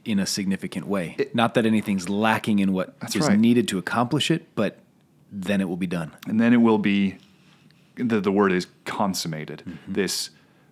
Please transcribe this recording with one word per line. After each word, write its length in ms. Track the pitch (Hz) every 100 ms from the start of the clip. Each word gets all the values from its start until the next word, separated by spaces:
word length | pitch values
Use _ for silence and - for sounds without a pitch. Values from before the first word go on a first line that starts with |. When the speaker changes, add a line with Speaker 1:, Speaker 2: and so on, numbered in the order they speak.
| -
Speaker 1:
in 140 | 101
a 60 | 92
significant 600 | - 95 95 95 95 85
way. 280 | 98 82 -
Speaker 2:
It 180 | - 117
Speaker 1:
Not 180 | 117
that 120 | 127 110
anything's 440 | 110 104 98 92
lacking 500 | 101 110 110 - 104
in 140 | 98
what 260 | 92 - -
Speaker 2:
That's 160 | - 104
Speaker 1:
is 120 | 147
Speaker 2:
right. 100 | 104
Speaker 1:
needed 300 | 117 120 -
to 80 | 95
accomplish 540 | - 113 120 151 -
it, 220 | 165 - -
but 220 | 95 - _ _ _ _ _
then 300 | 101 92 98
it 80 | 92
will 80 | 90
be 100 | 92
done. 280 | 87 78 - -
Speaker 2:
And 120 | 110
then 140 | 117
it 40 | 120
will 200 | 117 107
be, 400 | 104 101 98 - - _ _ _ _ _ _ -
the, 240 | 123 110
the 100 | 98
word 200 | 98 98
is 160 | 92 - _ -
consummated. 760 | - 101 90 85 78 76 80 -
Speaker 1:
Mm-hmm. 280 | 80 -
Speaker 2:
This 360 | 101 90 - - _ _ _ _